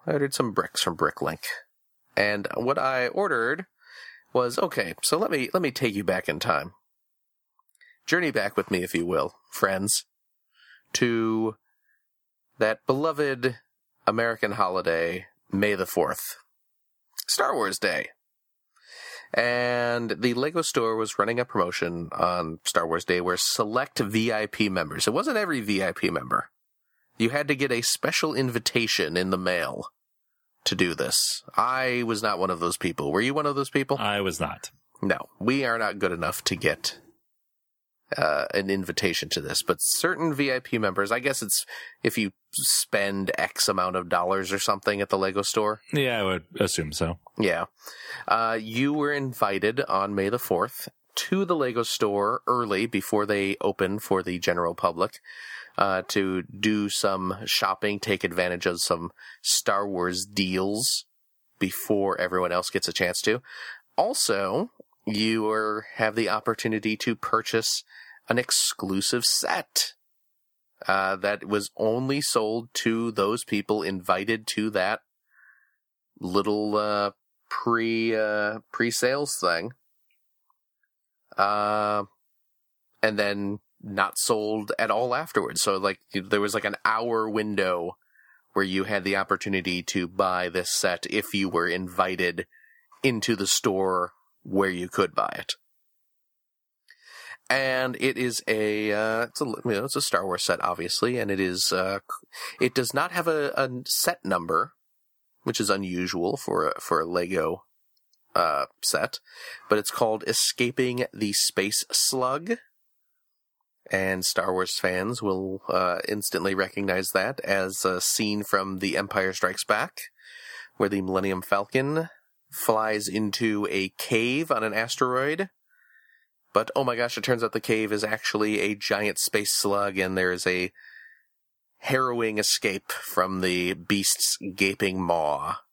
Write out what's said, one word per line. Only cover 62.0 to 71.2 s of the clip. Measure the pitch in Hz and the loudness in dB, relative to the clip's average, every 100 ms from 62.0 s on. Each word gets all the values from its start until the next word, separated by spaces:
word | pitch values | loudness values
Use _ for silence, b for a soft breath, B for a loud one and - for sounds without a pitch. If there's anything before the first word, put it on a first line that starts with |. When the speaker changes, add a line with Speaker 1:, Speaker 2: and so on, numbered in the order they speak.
| 98 90 | 2 0
Speaker 1:
everyone | 90 92 87 | 0 0 2
else | 90 - | 0 0
gets | 98 - | -2 -2
a | |
chance | - 90 - | 0 0 2
to. | - 123 B B B B _ - | 2 0 B B B B _ 0
Also, | 196 277 - 98 95 123 233 - - _ - | 0 0 0 0 0 -2 -4 -8 -20 _ -4
you | 107 110 110 107 | 0 2 2 2
are, | 110 110 107 - - | 0 -2 -4 -8 0
have | 110 110 | 0 2
the | 101 | 0
opportunity | 107 - 110 117 110 110 107 | 0 0 -2 -2 0 0 0
to | - 113 | -2 -2
purchase | - 113 - 113 - - - B B B - | 0 -2 0 0 0 -2 -6 B B B 0
an | 117 | 0
exclusive | 123 - - - 95 95 - 123 | 2 2 2 -2 -2 0 0 2
set, | - - - - - - - - _ _ _ _ _ _ _ _ - | 2 2 0 -2 -2 -2 -2 -6 _ _ _ _ _ _ _ _ 0
uh, | 95 95 | 2 2
that | 95 | 0